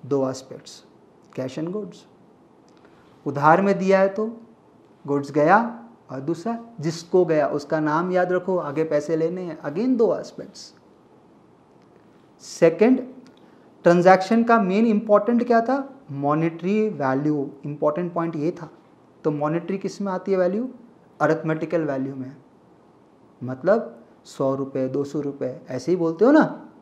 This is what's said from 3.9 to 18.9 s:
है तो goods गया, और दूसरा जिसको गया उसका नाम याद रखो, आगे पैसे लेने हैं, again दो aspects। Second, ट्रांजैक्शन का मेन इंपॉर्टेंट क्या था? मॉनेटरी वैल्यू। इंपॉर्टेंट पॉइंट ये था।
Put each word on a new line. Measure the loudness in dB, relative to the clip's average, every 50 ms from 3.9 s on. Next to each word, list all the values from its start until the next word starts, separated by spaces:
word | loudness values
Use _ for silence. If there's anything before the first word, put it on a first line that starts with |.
| 4 4
है | 4 2
तो | 0 -4 -6 -6 -8 -14 -20 -20 -20 _ _ _ _ _ _ _ _ _ _
goods | -4 -4 -4 -4 -2
गया, | 0 2 6 6 6 4 4 0 -8 -12 -18 -20 -20 _ _ -14
और | -14 -10
दूसरा | -6 -6 -6 -4 -6 -8 -8 -8 -10 -16 -14 -6
जिसको | -6 -6 -6 -6 -8 2 2 4 4
गया | 4 4 2 2
उसका | 0 -2 -4 -4 -2 -2 0
नाम | 0 0 0 0 0 0
याद | 2 0 2 2
रखो, | 0 -2 -2 -2 -2
आगे | -2 -2 -4 -2 -2 -2
पैसे | 0 0 -2 0 -2 -2
लेने | -2 -2 -2 -4 -6
हैं, | -8 -10 -12 -8
again | -10 -8 -4 -2 0 0 2
दो | 2 2 2 2 -2
aspects। | -6 -12 -16 -16 -18 -16 -18 -20 -20 -20 _ _ _ _ _ _ _ _ _ _ _ _ _ _ _ _ _ _ _ _ _ _ _ _ _ -20 _ _ _ _ _ _ _ _
Second, | -20 -18 0 4 4 4 6 4 4 4 4 2 0 -10 -18 -20 -20 -20 -20 _ -20 _ _ -20 -20 -20 _ _ 4
ट्रांजैक्शन | 4 4 8 8 6 6 6 4 0 2 2 4
का | 4 2 2
मेन | 2 2 2 2 2
इंपॉर्टेंट | 2 2 0 2 4 4 4 4 2 0 0 2
क्या | 2 2 2
था? | 2 2 -2 -2 -4 -8 -16 -20 -16 -12
मॉनेटरी | -8 -2 0 0 2 2 0 -2 -4 -4 -4 -2 0 0 0 -2
वैल्यू। | -2 -2 -2 0 0 0 0 0 -2 -2 -4 -6 -10 -12 -12
इंपॉर्टेंट | -12 -6 -2 -2 -2 0 -2 -6 -4 -4
पॉइंट | -4 -4 -4 -4
ये | -4 -4 -4
था। | -6 -6 -16 -18 -20 -20 _ _